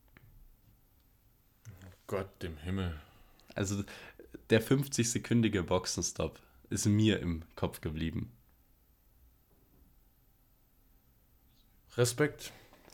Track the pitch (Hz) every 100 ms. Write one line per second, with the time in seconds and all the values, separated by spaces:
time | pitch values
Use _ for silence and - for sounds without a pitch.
0 | _ - - - - - _ _ _ _
1 | _ _ _ _ _ _ - 87 92 -
2 | - 98 98 - 87 76 82 95 90 76
3 | - - - - - - 98 101 98 -
4 | - - - - - 110 113 139 139 -
5 | 117 104 - 117 110 98 87 92 - -
6 | 87 - 82 - - - - 107 107 104
7 | 110 98 87 82 - - 85 - 85 78
8 | 82 - - - _ _ _ _ _ _
9 | _ _ - _ _ _ _ - - -
10 | _ _ _ _ _ _ _ _ _ _
11 | _ _ _ _ _ _ _ _ - -
12 | 120 120 151 147 - - - - -